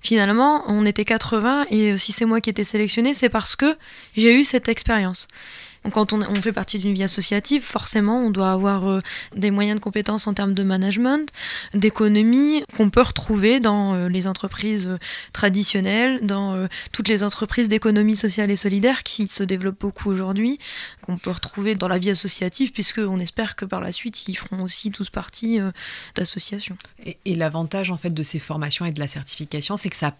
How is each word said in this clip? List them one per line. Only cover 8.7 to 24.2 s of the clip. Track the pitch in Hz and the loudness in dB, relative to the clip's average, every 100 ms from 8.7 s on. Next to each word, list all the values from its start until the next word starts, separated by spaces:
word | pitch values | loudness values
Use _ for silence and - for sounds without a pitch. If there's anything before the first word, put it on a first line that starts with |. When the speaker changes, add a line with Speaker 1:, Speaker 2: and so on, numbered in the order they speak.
| 196 190 | 2 0
Speaker 1:
euh, | 190 - - - 202 | 0 -2 -10 -10 -2
des | 202 | 0
moyens | 202 208 214 | 2 0 0
de | |
compétences | 208 214 208 214 214 | -2 -4 -2 -2 -2
en | |
termes | 202 196 | 0 0
de | 196 | 0
management, | 196 190 190 202 247 294 302 - - - - | 2 2 0 2 2 0 -2 -8 -10 -8 -4
d'économie, | 208 214 - 214 208 220 254 294 302 - - | 2 2 4 4 6 6 6 4 2 -2 2
qu'on | 214 | 4
peut | 240 | 6
retrouver | 247 - - 208 208 262 | 4 0 -2 2 4 6
dans, | 226 208 196 | 4 2 0
euh, | 185 180 | 0 0
les | 185 190 | 0 -2
entreprises, | 185 202 - 214 214 180 | -4 -6 -4 -2 -2 -2
euh, | 180 - - - | -6 -8 -12 -10
traditionnelles, | - 202 190 202 196 190 208 254 254 208 | 0 2 4 2 2 2 2 2 0 -2
dans, | 196 196 190 | -2 -2 -2
euh, | 185 - - | -4 -6 -10
toutes | - 208 | -4 0
les | 208 | 2
entreprises | 202 - 214 - 226 | 2 -2 -2 0 2
d'économie | 214 220 208 214 214 | 4 4 4 4 2
sociale | 214 185 202 | 0 0 0
et | 202 | 2
solidaire | 208 196 233 262 | 0 2 2 2
qui | - - 202 | -4 -4 -2
se | - | -2
développent | 196 190 190 190 | -2 -2 -4 -4
beaucoup | 202 - 208 | -6 -4 -2
aujourd'hui, | 190 190 196 233 285 - - - - | -2 0 0 0 -2 -8 -12 -14 -14
qu'on | - 180 | -8 -6
peut | - | -4
retrouver | 175 - - 202 202 | -6 -8 -4 -2 0
dans | 185 | 0
la | 185 | 0
vie | 190 | 0
associative, | 190 196 - 180 - 269 | -2 -4 -4 -4 -2 -4
puisqu'on | - - - 202 185 | -2 -4 -2 -2 -2
espère | 175 - 220 - | -4 -4 -6 -6
que | |
par | 190 185 | -8 -6
la | 180 | -6
suite, | 175 240 - | -8 -8 -8